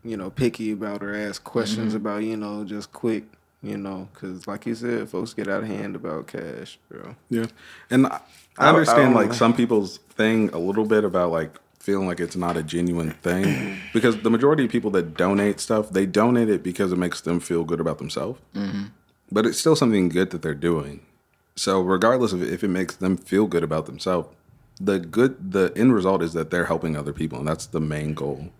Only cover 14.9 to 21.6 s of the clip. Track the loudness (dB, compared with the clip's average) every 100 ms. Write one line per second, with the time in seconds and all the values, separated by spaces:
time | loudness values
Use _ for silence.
14.9 | 0 -2 0 2 2 2 -2 -2 -2 0
15.9 | 0 0 4 4 4 2 0 -2 -2 0
16.9 | 0 -2 -2 -2 -2 0 -2 0 -2 -2
17.9 | -4 -6 -6 -6 -8 _ -8 -6 -6 -10
18.9 | -14 _ _ _ 2 2 2 4 4 4
19.9 | 4 2 2 -2 -2 -6 -2 0 0 -4
20.9 | -12 _ _ _ _ _ -8